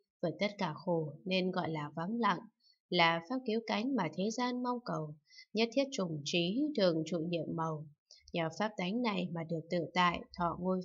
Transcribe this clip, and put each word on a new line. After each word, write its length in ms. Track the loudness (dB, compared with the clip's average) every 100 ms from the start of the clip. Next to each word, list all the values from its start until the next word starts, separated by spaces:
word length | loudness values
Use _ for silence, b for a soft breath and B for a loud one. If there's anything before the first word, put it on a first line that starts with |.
| _ _
vượt 120 | -4 0
tất 120 | -2 -2
cả 160 | -4 -4
khổ 380 | 0 0 0 -6 0
nên 260 | 0 2
gọi 180 | 0 -2
là 220 | -4 -6 -6
vắng 240 | -4 0
lặng, 200 | 0 0 -4 _ b b _
là 320 | 6 6 4 0
pháp 60 | -4 -2
cứu 160 | -2 0
cánh 280 | -2 0 0
mà 80 | 0 0
thế 120 | -2
gian 320 | 0 -2 -2
mong 160 | -2 -4 -4
cầu, 300 | -4 -4 -10 B B B
nhất 160 | 0 2
thiết 100 | 2 0
trùng 300 | 0 -2 -2
trí, 380 | 0 2 2 2 0 4
thường 260 | 4 4 0
trụ 140 | -2 0
nhiệm 260 | -2 -2 -2
màu. 300 | -2 -4 -8 -16 _ B B
Nhờ 160 | -2 -2 0
pháp 120 | -2 0
tánh 240 | -2 0
này 280 | 0 0 -2
mà 100 | -4 -4
được 120 | -4 -2
tự 80 | -2 0
tại, 260 | 2 2 2 -8 -2
thọ 200 | -2 0
ngôi 200 | -2 -2